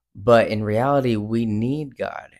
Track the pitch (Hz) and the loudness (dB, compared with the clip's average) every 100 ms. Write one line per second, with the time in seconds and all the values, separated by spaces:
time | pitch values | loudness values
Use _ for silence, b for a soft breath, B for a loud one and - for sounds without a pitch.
0 | _ - 101 117 95 107 107 107 131 143 | _ -4 4 6 6 -2 -2 0 0 0
1 | 127 110 104 113 113 104 120 147 143 113 | 0 -2 -2 -4 -2 -2 -2 -4 -8 -10
2 | 98 - - | -10 -10 -16